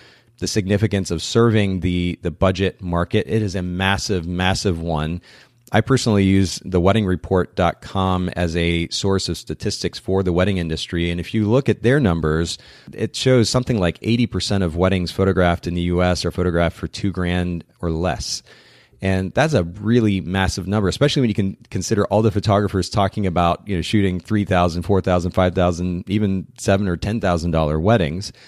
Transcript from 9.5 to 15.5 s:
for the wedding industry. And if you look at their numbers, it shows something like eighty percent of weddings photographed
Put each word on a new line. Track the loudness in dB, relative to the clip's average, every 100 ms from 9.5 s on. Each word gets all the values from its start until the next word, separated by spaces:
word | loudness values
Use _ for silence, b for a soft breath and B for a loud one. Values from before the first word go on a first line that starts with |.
| -8 -6 -4 -6 -6
for | -4 -2
the | 0
wedding | 2 2 0
industry. | -2 -4 -4 -2 -2
And | -2
if | -4
you | -2 2
look | 2 2
at | 0
their | 2 2
numbers, | 2 2 0 0 -2 -6 B B B
it | -8 -8 -2
shows | 2 4 4
something | 0 0 0
like | 0 -2
eighty | -2 0 0
percent | -2 -2 0
of | 0 0
weddings | 0 2 -2
photographed | 0 0 2 2